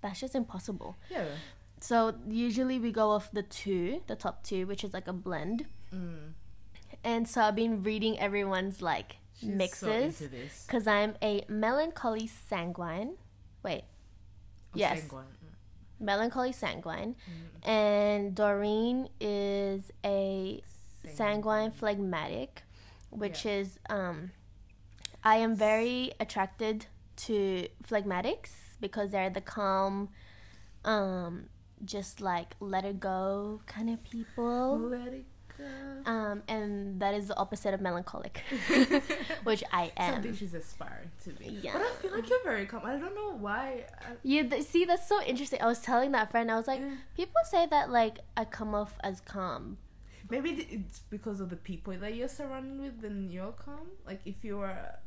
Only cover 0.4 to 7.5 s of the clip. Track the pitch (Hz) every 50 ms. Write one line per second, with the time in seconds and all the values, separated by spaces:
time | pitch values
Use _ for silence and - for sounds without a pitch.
0.4 | 233 233 - 185 - - 202 180 - - 180 - - - 359 320 190 156 143 156
1.4 | 165 - - - - - - - - - 240 233 226 226 220 226 - 208 220 226
2.4 | 240 240 214 240 262 254 262 254 226 233 214 226 214 214 214 208 - - - 208
3.4 | 190 - - - - 202 196 180 175 180 247 339 - - 214 - - 180 - -
4.4 | - - 202 190 185 190 202 196 - 202 185 185 185 - 185 180 180 190 180 156
5.4 | 151 175 214 233 302 - - - - - - 185 180 175 170 156 151 156 156 -
6.4 | - - - - - - - - - - - - - 226 233 233 233 226 - 254
7.4 | 220 214